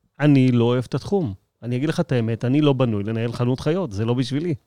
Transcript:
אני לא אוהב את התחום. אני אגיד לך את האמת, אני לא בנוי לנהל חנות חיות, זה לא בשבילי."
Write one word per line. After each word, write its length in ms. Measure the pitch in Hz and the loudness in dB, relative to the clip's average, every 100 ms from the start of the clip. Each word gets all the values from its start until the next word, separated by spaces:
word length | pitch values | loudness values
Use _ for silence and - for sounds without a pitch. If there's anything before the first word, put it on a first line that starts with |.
| _ - | _ 0
אני 320 | 151 139 131 | 4 6 6
לא 120 | 120 | 4
אוהב 200 | 117 123 120 | 2 0 -2
את 60 | 139 | -6
התחום. 380 | - 202 135 92 _ _ | -2 -2 -2 -8 _ _
אני 120 | 123 123 | -6 -4
אגיד 140 | 156 | -2
לך 100 | 160 | -2
את 120 | 170 | -2
האמת, 340 | 127 113 113 120 | 0 0 -2 0
אני 160 | 143 | 2
לא 120 | 147 | 2
בנוי 300 | 131 123 104 | 2 0 -2
לנהל 300 | 101 113 120 | -4 -4 -4
חנות 260 | 110 123 131 | -2 -2 -2
חיות, 320 | 151 180 151 | -2 -2 -4
זה 140 | 98 113 | -4 -2
לא 80 | |
בשבילי." 400 | 123 127 135 175 135 | -2 -2 -4 -4 -6